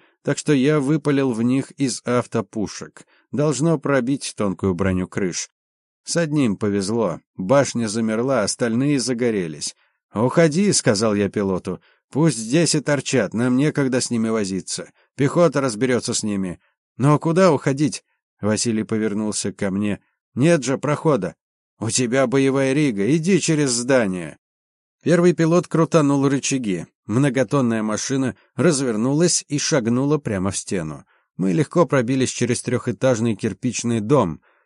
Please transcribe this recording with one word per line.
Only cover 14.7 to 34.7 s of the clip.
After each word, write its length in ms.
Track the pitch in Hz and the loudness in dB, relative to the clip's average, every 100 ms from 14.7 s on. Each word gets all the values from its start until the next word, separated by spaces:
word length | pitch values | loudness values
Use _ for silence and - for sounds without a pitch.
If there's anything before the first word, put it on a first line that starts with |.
| - 82 _ _ - | -10 -12 _ _ -2
Пехота 460 | 139 147 170 135 | 0 4 2 2
разберётся 500 | 135 104 127 120 - | -2 0 0 0 -2
с 100 | 113 | -4
ними". 380 | 110 101 92 82 _ _ _ - | -4 -4 -4 -8 _ _ _ 0
"Но 200 | 139 147 | 2 2
куда 340 | 160 165 190 | 2 2 4
уходить?" 520 | 139 - 135 147 - - _ _ _ | 4 0 0 -2 -2 -12 _ _ _
Василий 420 | 104 107 120 110 | -2 0 0 -2
повернулся 640 | 101 110 107 101 110 98 104 | -2 -2 -2 -2 -4 -4 -6
ко 200 | 92 101 | -4 -4
мне. 280 | 95 104 98 _ _ _ | -2 -2 -4 _ _ _
"Нет 280 | - 151 170 | 0 2 2
же 140 | 120 127 | 0 -2
прохода". 600 | 139 147 160 131 87 - _ _ _ _ | -2 -2 0 0 -2 -10 _ _ _ _
"У 80 | 110 | -4
тебя 380 | 120 123 131 131 | -2 0 2 2
боевая 480 | 139 135 135 135 | 2 2 2 2
рига, 420 | 139 147 101 101 165 | 2 0 0 0 0
иди 240 | 160 180 | 2 2
через 300 | - 151 143 | 2 0 0
здание". 640 | 117 120 135 104 92 80 - _ _ _ _ _ _ | -2 2 2 2 -2 -8 -14 _ _ _ _ _ _
Первый 300 | 131 175 175 | 0 4 4
пилот 360 | 165 165 175 - | 4 2 2 0
крутанул 600 | 160 160 165 143 143 139 | 0 2 2 2 2 2
рычаги. 580 | 135 - 135 113 87 80 _ - | 0 -2 -2 -2 -4 -6 _ -4
Многотонная 760 | 107 143 127 131 143 123 113 | 0 2 2 0 0 0 0
машина 540 | 107 107 - 135 131 - _ - | -2 -4 -4 -4 -4 -6 _ 0
развернулась 880 | 147 139 135 107 123 147 175 - - | 2 2 0 0 0 2 2 0 -4
и 100 | 143 | -4
шагнула 600 | - 151 113 123 143 147 | -2 0 0 0 0 -2
прямо 320 | - 98 95 | -2 -2 -2
в 80 | 95 | -4
стену. 480 | - 98 78 71 - _ _ - | -6 -6 -6 -10 -16 _ _ -4
Мы 140 | 185 | -2
легко 340 | 165 147 175 165 | 0 0 2 2
пробились 440 | 139 117 135 123 | 2 0 0 -2
через 300 | - 120 120 | -2 -2 -2
трёхэтажный 760 | - 120 - 104 131 117 117 101 | -2 -4 -4 -2 0 2 0 -2
кирпичный 640 | 113 95 127 104 120 113 | -4 -4 -6 -4 -2 -2
дом. 420 | 107 143 95 73 _ _ _ | 2 2 2 -4 _ _ _